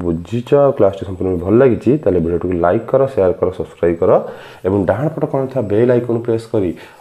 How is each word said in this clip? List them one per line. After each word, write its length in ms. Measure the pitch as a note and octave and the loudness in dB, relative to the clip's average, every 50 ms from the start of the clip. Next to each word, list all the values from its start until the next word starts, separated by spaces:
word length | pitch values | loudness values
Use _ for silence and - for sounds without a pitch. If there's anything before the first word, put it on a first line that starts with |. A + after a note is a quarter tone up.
| F2 | -4
ବୁଝିଛ 440 | F2 E2+ E2 E2+ - G#2+ A#2+ A#2 - C#3+ | -4 -4 -4 -6 -6 -6 -6 -2 2 2
ଆଉ 160 | C#3+ C#3+ C#3 C3+ - | 4 4 4 2 2
କ୍ଲାସଟି 240 | G#2+ F#2+ F#2+ - - F#2+ | 2 2 2 -2 -10 -10
ସମ୍ପୂର୍ଣ୍ଣ 240 | F#2 - F#2+ F#2 F#2 | -8 -4 -2 -2 -2
ଭାବେ 80 | E2+ E2+ | -2 0
ଭଲ 100 | F#2+ G#2+ A#2+ C3+ | 2 4 6 6
ଲାଗିଛି, 280 | C3 A2 F2+ - A2 C#3 D3+ - | 4 2 2 2 2 2 2 2
ତାହେଲେ 180 | G2+ F2+ F2 | 2 2 2
ଭିଡ଼ିଓଟିକୁ 340 | D#2+ E2 F2 E2 E2+ F2+ F#2 E2+ E2+ | 0 0 -2 -2 -2 -2 -2 0 2
ଲାଇକ୍ 220 | F2 F#2 F2+ - - | 2 2 0 -2 0
କର, 120 | - C3 C3+ C3+ - | 0 0 0 0 0
ସେୟାର 180 | G#2+ F#2+ F2+ F2+ | 2 2 2 2
କର, 160 | - F2+ F2+ - - | 0 -2 -2 -2 -6
ସବସ୍କ୍ରାଇବ୍ 380 | E2 - - - - F2 F2 E2 | -10 -10 -6 -2 0 0 0 2
କର 120 | F2+ G2+ C3 F#3+ - - - - - - - - - | 2 2 2 2 0 -2 -12 -16 -18 -20 -16 -6 -4
ଏବଂ 140 | F#2 F#2+ G2+ F#2 | -2 0 0 0
ଡାହାଣ 220 | - G2 A2 C#3+ D#3+ | 0 0 -2 -2 -4
ପଟ 160 | D#3 - D#3 | -4 -4 -6
କୋଣରେ 240 | - - C3+ C3+ C3 - | -4 -4 -4 -4 -4 -4
ଥିବା 100 | C3 G#2+ | -6 -4
ବେଲ୍ 280 | F#2+ G2+ G#2+ A#2+ B2 | -2 0 2 2 2
ଆଇକନ୍ 300 | B2 A#2+ A#2 A#2 A#2 A#2 A2+ | 2 0 0 -2 -4 -4 -2
ପ୍ରେସ୍ 220 | - A2+ A2+ A2+ - - | -2 -4 -4 -4 -4 -2
କରି 180 | A2 F#2+ F2 - - - - - - | -2 -2 -2 -4 -8 -12 -20 -20 -14